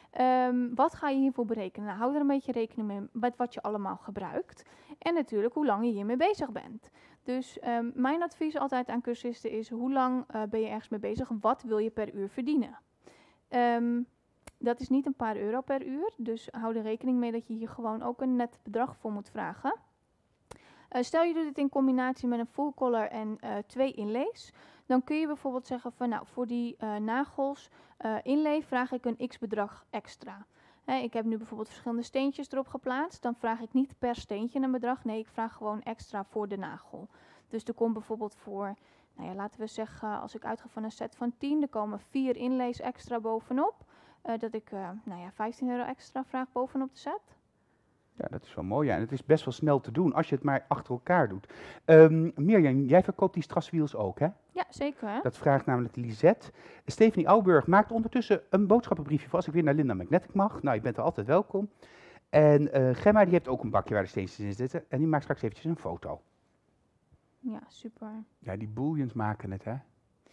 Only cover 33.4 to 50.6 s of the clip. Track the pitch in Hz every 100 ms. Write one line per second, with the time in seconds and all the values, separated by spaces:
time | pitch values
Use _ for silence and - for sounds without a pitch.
33.4 | 254 240 226 254 269 - 240 240 - 208
34.4 | 240 277 262 254 240 254 226 220 220 -
35.4 | 226 - 214 214 - 226 - 208 196 220
36.4 | 208 196 165 165 - - 196 - - -
37.4 | _ 226 - 233 233 220 - 220 208 -
38.4 | - 196 202 208 _ _ _ - 170 190
39.4 | 208 - 220 - 220 - 214 208 214 220
40.4 | 226 220 - - 220 - 220 - 240 -
41.4 | 285 302 285 220 208 208 - 269 262 -
42.4 | 247 262 247 240 254 - - 233 220 226
43.4 | - 254 359 - - - - _ - 226
44.4 | 226 226 - 202 185 208 220 180 180 -
45.4 | 220 240 254 247 - 262 - - 269 262
46.4 | 262 247 254 269 269 - 294 392 _ _
47.4 | _ _ _ _ _ _ _ - - -
48.4 | - - 90 120 147 85 113 135 - 156
49.4 | - - 151 139 - 113 180 156 160 135
50.4 | 147 135